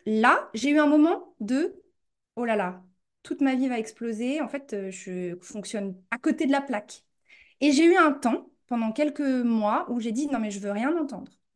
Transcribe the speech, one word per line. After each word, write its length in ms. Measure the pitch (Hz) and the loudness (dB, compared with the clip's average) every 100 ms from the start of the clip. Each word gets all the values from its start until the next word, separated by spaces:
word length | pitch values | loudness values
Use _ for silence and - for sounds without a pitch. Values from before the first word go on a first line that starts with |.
| 214 | -2
là, 440 | 220 240 427 - | 2 4 4 0
j'ai 160 | 220 277 | -4 0
eu 100 | 302 | 2
un 80 | 294 | 4
moment 480 | 302 320 403 - - | 4 4 2 -8 -10
de « 420 | 214 262 359 - _ _ _ _ _ - | -4 -2 -2 -8 _ _ _ _ _ -6
Oh 100 | 240 | -2
là 100 | 214 | 0
là, 280 | 185 185 - _ _ _ | -2 -6 -18 _ _ _
toute 180 | - - | -8 0
ma 140 | 269 262 | 0 2
vie 140 | 262 | 0
va 100 | 240 | -2
exploser, 600 | 220 - 233 214 247 302 | -6 -8 -6 -4 -2 -2
en 60 | 233 | -4
fait, 240 | 285 277 | -8 -8
euh, 180 | 202 190 | -8 -8
je 460 | 185 190 180 180 175 | -10 -10 -8 -6 -8
fonctionne 540 | - 214 185 214 196 185 - | -12 -14 -10 -8 -8 -10 -10
à 60 | 240 | -2
côté 280 | 320 311 285 | 0 0 2
de 60 | |
la 100 | 277 | 0
plaque. » 440 | 277 214 - - _ _ _ - _ - | -2 -6 -8 -18 _ _ _ -20 _ 0
Et 100 | 294 | 4
j'ai 140 | 269 339 | 6 6
eu 100 | 370 | 8
un 160 | 311 | 6
temps, 380 | - 233 - - _ - | 2 0 -2 -6 _ -6
pendant 240 | 240 220 | -4 -2
quelques 300 | 220 302 294 | 0 -2 0
mois, 680 | 277 254 240 226 208 262 349 | 0 0 2 2 2 0 -2
où 80 | 240 | -4
j'ai 120 | 226 | -4
dit « 160 | 226 294 | -4 -2
Non, 80 | 254 | -2
mais 120 | 214 | -4
je 80 | 202 | -6
veux 120 | 202 | -6
rien 240 | 202 262 339 | -2 -2 -2
entendre, 340 | 277 185 - _ _ | -4 -8 -16 _ _